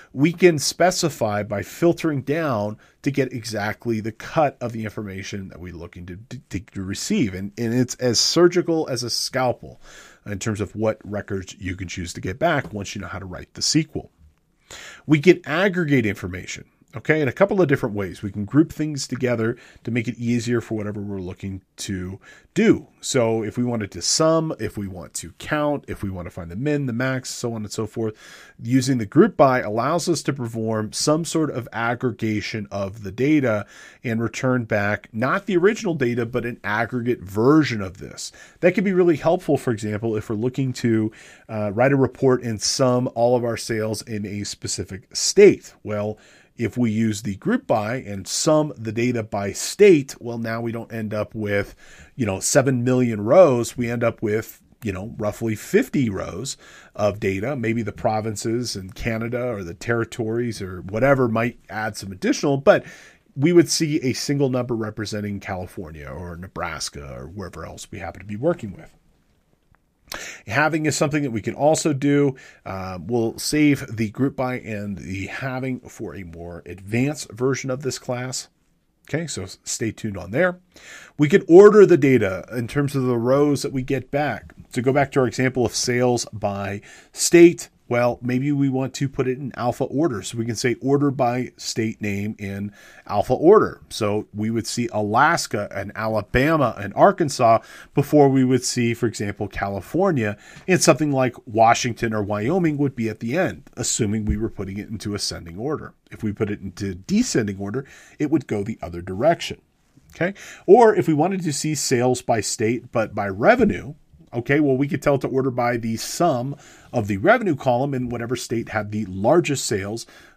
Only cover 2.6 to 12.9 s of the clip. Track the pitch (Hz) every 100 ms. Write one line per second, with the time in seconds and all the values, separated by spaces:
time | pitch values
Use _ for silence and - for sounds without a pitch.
2.6 | 104 107 _ _ 143 139 131 127 110 110
3.6 | 104 104 120 110 107 - - - 143 -
4.6 | 120 117 110 - 104 95 92 101 95 -
5.6 | 90 85 85 - 90 90 117 123 - 98
6.6 | - - 92 101 - 208 113 92 101 -
7.6 | 117 123 127 - 123 110 - - 175 175
8.6 | 170 160 156 123 117 - - 127 127 -
9.6 | - - - - - - - 101 113 104
10.6 | 98 101 110 107 - 101 - 98 90 -
11.6 | 92 92 90 - 85 - 92 92 170 147
12.6 | - 101 98